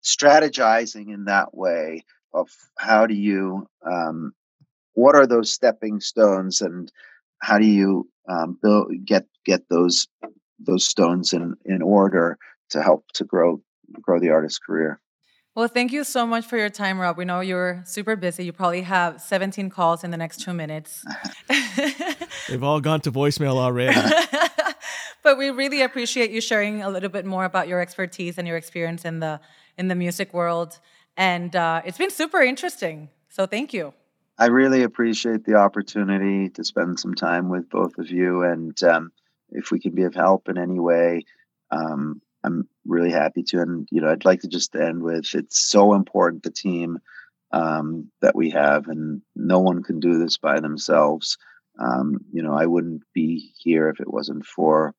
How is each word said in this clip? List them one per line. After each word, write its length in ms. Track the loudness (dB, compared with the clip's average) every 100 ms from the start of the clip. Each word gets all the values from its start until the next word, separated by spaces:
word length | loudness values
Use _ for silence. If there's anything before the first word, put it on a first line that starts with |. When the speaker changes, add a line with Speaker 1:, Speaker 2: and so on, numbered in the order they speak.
Speaker 1:
strategizing 1080 | -2 4 6 6 4 2 2 2 0 -10 -14
in 120 | -10
that 280 | 0 0 0
way 520 | -2 -2 0 -4 -8 _ _ _
of 160 | -6 -6 _ _ -10
how 300 | 2 4 4
do 60 |
you, 520 | 2 0 0 -2 -6 -10 _
um, 480 | -6 -4 -4 -6 -10 _ _ _ _ _ _
what 240 | 6 8 8
are 100 | 6
those 260 | 4 2
stepping 460 | 0 0 0 -6 -6
stones, 640 | -6 4 4 4 -2 -4
and 320 | -4 -6 -14 _ -20 _ _ _
how 180 | 2 4
do 80 | 6
you, 420 | 6 4 2 -2 _ -8
um, 280 | -4 -4 0
build, 300 | 4 4 2 -6
get, 220 | 0 0 0 _
get 240 | -2 -2 _
those, 380 | 2 4 2 -4 _ -18 _ _ _
those 260 | -2 0 0
stones 460 | 2 2 2 -2
in, 240 | -2 -4 -10
in 180 | -6 -2
order 560 | 2 4 4 4 0 -2 -16 _ _
to 120 | -2
help 220 | 4 2 _
to 100 | -8
grow, 360 | -2 2 2 2 _ _ _ -10
grow 200 | 0 2
the 100 | 4
artist's 300 | 2 2 -8
career. 400 | -6 -2 -2 -4 _ _ _ _ _ -4
Speaker 2:
Well, 100 | -2
thank 240 | 0 -2
you 140 | -4
so 200 | -4 -2
much 200 | -2 -4
for 120 | -4 -4
your 120 | -4
time, 320 | -4 -4 -2
Rob. 160 | -4 -4
We 80 |
know 160 | -4 -4
you're 420 | -4 -4 -4 -6
super 300 | -10 -10 -6
busy. 300 | -4 -4 -6
You 80 | -10
probably 300 | -2 -2 -2
have 380 | -2 -2 -2 -4
seventeen 500 | -6 -4 -4 -6 -8
calls 340 | 0 0 0
in 80 | -4
the 60 | -8
next 220 | -8 -10
two 120 | -10
minutes. 520 | -8 -8 -10 -14 -18 -14 -12 -14 -16 -4
<laughs> 1000 | -4 -2 -4 -4 -4 -8 -8 -10 -14 -8
Speaker 3:
They've 140 | -4
all 180 | 0 0
gone 200 | 0 -2
to 100 | -2
voicemail 460 | 0 0 0 0 2
already. 420 | 0 0 2 2
Speaker 2:
<laughs> 380 | 4 2 2 0 -2 -2 -4 -6 -14 -12 -14 0
But 160 | 2 2
we 120 | 0
really 320 | -2 -2 0
appreciate 480 | -2 -2 -4 -2 -2
you 100 | -2
sharing 420 | -2 -2 -2 -4
a 60 | -6
little 200 | -6 -6
bit 180 | -8 -6
more 180 | -4
about 220 | -2 -2 -2
your 140 | -4
expertise 580 | -4 -6 -10 -8 -10 -8
and 80 | -6
your 100 | -8
experience 480 | -8 -8 -8 -6
in 140 | -8 -6
the, 220 | -6 -8 _ _ _ -6
in 120 | -4
the 80 | -2
music 360 | -4 -4 -6
world. 460 | -4 -2 -2 -6 -12 _ _ _ -2
And, 400 | -2 -2 -4 -2
uh, 260 | 0 -2
it's 140 | -6 -4
been 140 | -4
super 280 | -2 -2 2
interesting. 680 | 2 0 -8 -6 -8 -8 -18 _ _
So 160 | -6
thank 300 | -4 -4 -6
you. 180 | -6 -8 _ _ _ _ 2
Speaker 1:
I 80 | 4
really 380 | 6 4 4
appreciate 600 | 2 0 0 0 -2 -2
the 120 | 2 4
opportunity 920 | 4 2 -6 -4 0 0 0 0 -2
to 120 | -6
spend 380 | -6 -4 -4 -4
some 140 | -6
time 340 | -4 -2 -2 -2
with 200 | -4 -4
both 300 | -2 -2 -4
of 100 | -6
you. 360 | 0 0 2
And, 360 | 0 0 -6 2
um, 260 | 4 4 0 _ _ _ _
if 220 | -12 -4
we 80 | -2
can 160 | -2 0
be 80 |
of 100 | -2
help 340 | 2 4 4 0
in 100 | -4
any 200 | -4 -2
way, 460 | 2 4 4 0 -6 _ _ _ _
um, 500 | -6 -4 -4 -6 -8 _ _
I'm 240 | -6 -4 -6 _
really 260 | -4 0 2
happy 320 | 2 0 -2 -4
to. 120 | -2
And, 280 | -2 -4 -4
you 100 | -2
know, 120 | 0
I'd 120 | 2
like 180 | 2 2
to 60 | -2
just 280 | -6 -6 -2
end 260 | -2 -2
with, 320 | -4 -4 -4
it's 240 | -6 -4 -2
so 360 | 2 6 6
important, 500 | 6 2 2 0 0
the 80 | -10
team, 480 | -6 -4 -4 -4 -8 _ -20 -20 _ _
um, 640 | -2 0 -2 -4 -8 -10 _
that 160 | 2 2
we 140 | 0
have, 360 | 2 4 2 0
and 360 | -8 -6 -8 _
no 240 | -8 0 2
one 240 | 2 0
can 160 | -4 -2
do 220 | 2 2
this 180 | 0 -2
by 220 | 0 0
themselves. 760 | -2 -8 0 2 4 0 -6 -10 _ _ _ -6
Um, 380 | -4 -2 -2 -4 -6
you 120 | -8
know, 100 | -4
I 120 | 0 2
wouldn't 360 | 0 -2 -8 _
be 400 | -4 -2 -4 -8 _
here 320 | 0 2 2
if 100 | -2
it 140 | -6
wasn't 340 | -6 -6 -10 -10
for 480 | 0 4 4 2